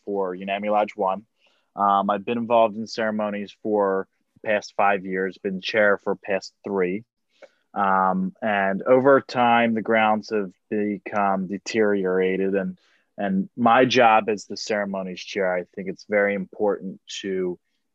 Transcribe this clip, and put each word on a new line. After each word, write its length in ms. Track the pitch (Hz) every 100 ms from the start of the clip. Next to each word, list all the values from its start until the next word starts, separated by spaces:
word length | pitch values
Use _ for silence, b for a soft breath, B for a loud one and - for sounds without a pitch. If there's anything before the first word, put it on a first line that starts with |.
for 320 | - 101 95 92
Unami 340 | 98 101 104
Lodge 280 | 104 104 -
One. 260 | 95 95 110 _ _ _ _ -
Um, 320 | 101 98 98
I've 160 | 104 98
been 120 | 117
involved 380 | 113 117 113 104
in 100 | 110
ceremonies 720 | - 110 107 107 104 98 -
for 460 | 113 107 98 95 92 _ _
the 160 | _ -
past 240 | 104 - -
five 300 | 101 101 95
years, 320 | 92 95 90
been 240 | 101 95
chair 380 | - 113 104 98
for 180 | - 95
past 360 | - 95 - _ 104
three. 400 | 98 90 98 - _ _ b b b b
Um, 600 | - 98 95 95 92 95 -
and 420 | 113 101 98 98
over 380 | - 131 135 135
time, 520 | - 127 120 117 117
the 80 | 110
grounds 500 | 104 113 107 110 104
have 200 | 107 95 - _
become 800 | 107 104 98 - 107 98 95 92
deteriorated, 1080 | 101 - 113 107 101 92 92 92 92 98 95
and, 220 | 92 92 _ _ _ -
and 340 | 101 95 98 -
my 300 | 117 123 127
job 420 | 123 117 110 107
as 180 | 104 -
the 120 | 101
ceremonies 640 | - 107 101 98 95 90
chair, 340 | - 104 92
I 120 | 90 90 -
think 120 | 92
it's 180 | 90 -
very 240 | 104 101
important 640 | 101 92 - 101 95 92 - - -
to 380 | 101 92 92 87 _ _ _